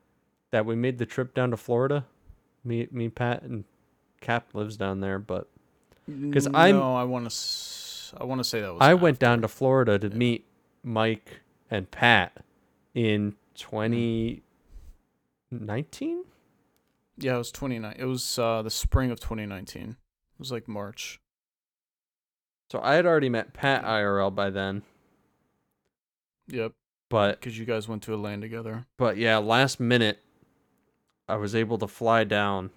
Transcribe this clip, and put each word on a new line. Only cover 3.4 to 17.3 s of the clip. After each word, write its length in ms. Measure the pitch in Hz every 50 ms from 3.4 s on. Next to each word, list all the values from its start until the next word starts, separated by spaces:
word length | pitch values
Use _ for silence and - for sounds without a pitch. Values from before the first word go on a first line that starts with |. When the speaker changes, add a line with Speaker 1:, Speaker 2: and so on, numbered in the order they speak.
| -
Speaker 1:
and 200 | 127 123 107 101 _ _ _ _ _ _ _ _ _ _ _
Cap 340 | - - 117 120 - _ -
lives 220 | 107 107 107 107 101
down 220 | 98 98 98 98
there, 200 | 98 98 98 98
but 280 | 104 - 92 92 - - _ _ _ _ _ _ _ _ _ _ _
'cause 420 | - 151 135 139 147 143 143 139 139
Speaker 2:
N-, 80 | 139
Speaker 1:
I'm 200 | 156 165 185 202
Speaker 2:
no, 200 | 196 135 131 127
I 80 | 123 123
wanna 220 | 123 127 123 120 113
s-, 880 | - - - - - - - - - - - - - - - - - -
I 60 | -
wanna 180 | 123 131 131 120
say 180 | - - 113
that 120 | 104 95 87
was 80 | 85
Speaker 1:
I 120 | 131 143 175
went 260 | 180 175 165 139 -
down 200 | 131 120 120 117
Speaker 2:
after. 40 | 110
Speaker 1:
to 40 | 107
Florida 500 | - - 135 131 131 135 127 110 101 98
to 80 | 104 104
Speaker 2:
Yeah. 60 | 101
Speaker 1:
meet 300 | 113 123 120 117 - - _ _ _ _ _ _ _ -
Mike 580 | 123 113 110 113 113 113 107 - - - - _ _ _ _ _ -
and 200 | 113 101 92 -
Pat 520 | - - - 120 117 101 90 85 - - - _ _ _ _ _ _ _ _ _ -
in 400 | 131 117 110 107 104 104 104 104
Speaker 2:
Mm. 20 | _ _ _ _
Speaker 1:
twenty 880 | - - - - 107 107 113 117 120 117 117 113 113 113 117 - - - _ _ _ _ _ - - - - - _ _ _ _ _ _ _ _ _ _ -
nineteen? 760 | 123 120 110 107 104 123 151 - - - 269 320 339 349 370 - _ _ _ _ _ _ _ _ _ _ _ _ _ _ _ _ _ -
Speaker 2:
Yeah, 180 | - 131